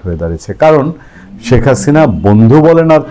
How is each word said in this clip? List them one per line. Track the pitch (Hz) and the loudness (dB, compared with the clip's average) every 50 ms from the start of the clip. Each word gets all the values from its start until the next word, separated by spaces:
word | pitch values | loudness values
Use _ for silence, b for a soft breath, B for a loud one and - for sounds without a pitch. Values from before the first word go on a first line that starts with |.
| - | -10
হয়ে | 90 85 78 | -10 -10 -8
দাঁড়িয়েছে, | 85 82 85 82 - - 92 - 156 | -8 -8 -10 -10 -12 -12 -6 -2 0
কারণ | 156 156 151 131 160 165 - B B B B B B B - - | 0 2 0 -2 -4 -8 -12 B B B B B B B -12 -4
শেখ | - 131 113 - 139 | -2 0 0 0 0
হাসিনা | 127 - - 143 147 156 156 127 90 78 80 | -2 -2 -2 -2 0 0 0 0 -2 -2 0
বন্ধু | 101 104 107 113 113 139 156 151 165 | 0 2 2 4 4 4 4 4 2
বলেন | 165 165 165 160 156 | 2 2 2 2 0
আর | 151 131 - | 0 0 0